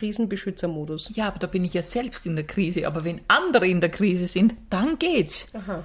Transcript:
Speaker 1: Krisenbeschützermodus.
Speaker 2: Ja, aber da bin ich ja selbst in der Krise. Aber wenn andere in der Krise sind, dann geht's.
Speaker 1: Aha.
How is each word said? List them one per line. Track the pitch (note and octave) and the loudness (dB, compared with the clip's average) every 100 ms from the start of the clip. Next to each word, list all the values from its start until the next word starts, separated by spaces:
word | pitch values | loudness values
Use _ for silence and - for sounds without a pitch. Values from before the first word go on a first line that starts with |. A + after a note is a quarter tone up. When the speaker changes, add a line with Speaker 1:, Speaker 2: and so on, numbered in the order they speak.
| G#3+ G#3 A3 G3 | -4 -2 -2 -2
Speaker 1:
Krisenbeschützermodus. | - F#3 F3 D#3+ D3+ D#3 - G#3+ | -6 -4 -4 -4 -6 -8 -8 -4
Speaker 2:
Ja, | G#3+ | -4
aber | - | -4
da | F3+ | -4
bin | F#3+ F3+ | -2 0
ich | |
ja | F3+ | -2
selbst | E3 A#3+ B3 - F3 | -2 -4 -4 -6 -4
in | D#3+ | -4
der | D3+ | -4
Krise. | - E3+ F3 D3 | -2 0 0 -2
Aber | D#3 | -2
wenn | D#3+ E3 - | -4 -4 2
andere | A#3+ F#4 B3 F#3 | 2 6 4 6
in | F3+ | 4
der | E3+ | 2
Krise | - G3+ F3+ F3+ | 2 2 2 0
sind, | F#3 A3 - - | 4 4 4 -2
dann | F#3 B3 D#4+ | 0 0 2
geht's. | E4 D4+ D3 - - | 2 2 2 -4 -8
Speaker 1:
Aha. | A3 F#3+ F3+ | -12 -8 -8